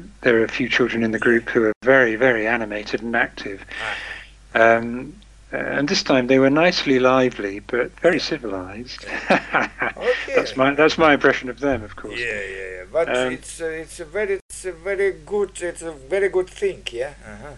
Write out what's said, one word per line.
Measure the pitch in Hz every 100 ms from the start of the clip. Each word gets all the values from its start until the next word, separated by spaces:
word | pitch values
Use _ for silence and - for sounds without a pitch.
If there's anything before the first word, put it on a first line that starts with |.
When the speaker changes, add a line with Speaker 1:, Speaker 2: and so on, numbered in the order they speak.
| 185 -
Speaker 1:
there | 127 113
are |
a | 110
few | - 120
children | - 117 117
in | 113
the | 117
group | 123 117 113
who | 123
are | 110 107
very, | 123 135 120
very | 110 131 113 107
animated | 117 107 104 104 110
and | 113 117
active. | 139 - 104 98 - - 110 98 - - - - -
Speaker 2:
Ah. | 113 113 113
Speaker 1:
Um, | 117 120 - - - - -
and | 135 135 139 143
this | 196
time | - 135 123
they | 135
were | 135
nicely | 147 175 180 147 131
lively, | 127 131 127 120 101 101
but | - 120 120 -
very | 170 156
Speaker 2:
Yeah. |
Speaker 1:
civilized. | - 160 117 95 92 104 120 - - - -
<laughs> | 185 - 151 113 - 123 -
Speaker 2:
Okay. | 214 - -
Speaker 1:
That's | 269 - 131
my, | 135
that's | 143 156 -
my | 156
impression | 139 139 131 127
of | 117
them, | 143 123
of | 104 -
course. | 110 104
Speaker 2:
Yeah, | 120
yeah, | 107 98 95 95 92
yeah. | 92
But | 139 160 123
Speaker 1:
Um, | 127
Speaker 2:
it's, | 123 - -
uh, | 165
it's | 160 156 -
a |
very, | 156 185 208 190 -
it's | -
a | 185
very | 160 180 196 196
good, | 165 151 208 196 -
it's | 175 -
a | 165
very | 147 131 190 196
good | 180 185
thing, | - 202 156 -
yeah. | 113 139 139 110
Uh-huh. | 104 143